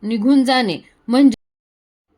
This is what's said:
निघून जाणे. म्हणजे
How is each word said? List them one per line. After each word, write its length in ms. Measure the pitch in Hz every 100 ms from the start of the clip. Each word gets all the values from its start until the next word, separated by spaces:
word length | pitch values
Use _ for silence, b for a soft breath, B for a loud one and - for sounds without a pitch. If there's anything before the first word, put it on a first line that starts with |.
निघून 400 | 208 226 240 277
जाणे. 340 | 254 254 214 156 b _ -
म्हणजे 340 | 247 277 - _ _ _ _ _ _ _